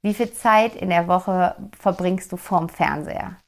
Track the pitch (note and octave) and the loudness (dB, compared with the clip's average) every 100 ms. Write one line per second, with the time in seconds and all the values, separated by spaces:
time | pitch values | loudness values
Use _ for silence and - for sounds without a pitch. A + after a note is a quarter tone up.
0 | G#3 G#3 A#3 - A3+ A3 A3+ - F#3 E3+ | -2 -2 -4 -2 4 4 4 -2 0 0
1 | F3 F3+ F#3 F#3 F3+ - G3 - G3+ F3+ | 2 0 2 0 0 -2 -16 -2 -2 0
2 | F3+ F#3 - F3+ - F3+ E3 - E3+ D3 | -2 -2 -6 -14 -2 -2 -2 -2 -2 -2
3 | D3+ - - F#3 | -6 -8 -10 -12